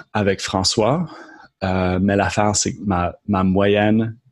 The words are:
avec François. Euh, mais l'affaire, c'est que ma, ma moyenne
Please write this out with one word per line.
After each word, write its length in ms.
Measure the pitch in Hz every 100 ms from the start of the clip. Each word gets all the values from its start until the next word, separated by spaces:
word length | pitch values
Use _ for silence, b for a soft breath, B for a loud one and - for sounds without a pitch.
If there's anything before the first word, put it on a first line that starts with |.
| -
avec 280 | 107 98 98
François. 640 | - 98 98 - 110 151 165 B B B B _
Euh, 360 | 95 92 90 90
mais 160 | 98 101
l'affaire, 400 | 92 101 104 101
c'est 200 | 98 -
que 60 | -
ma, 300 | 90 87 - -
ma 160 | 98
moyenne 760 | 95 92 101 101 104 110 113 110 _